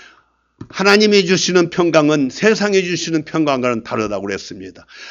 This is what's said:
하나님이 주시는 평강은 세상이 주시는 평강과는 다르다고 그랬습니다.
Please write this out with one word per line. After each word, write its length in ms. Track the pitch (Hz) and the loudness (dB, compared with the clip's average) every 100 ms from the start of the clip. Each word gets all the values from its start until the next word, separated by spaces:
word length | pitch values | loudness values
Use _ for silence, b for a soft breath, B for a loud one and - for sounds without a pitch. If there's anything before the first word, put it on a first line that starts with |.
| B B B B _ _ - | B B B B _ _ -14
하나님이 560 | - 196 208 214 208 175 | -4 2 4 4 4 4
주시는 420 | 180 - 180 175 | 0 2 2 2
평강은 600 | 185 175 160 147 151 131 | 0 2 4 4 2 0
세상이 520 | - 208 214 208 190 | 0 0 0 0 0
주시는 420 | 180 170 - 160 151 | 0 -4 -4 -4 -2
평강과는 560 | 165 151 131 123 117 | -2 0 0 0 -4
다르다고 420 | 113 117 107 101 98 | -4 -4 -4 -4 -6
그랬습니다. 600 | 95 - 98 92 - - B B | -6 -8 -14 -16 -18 -20 B B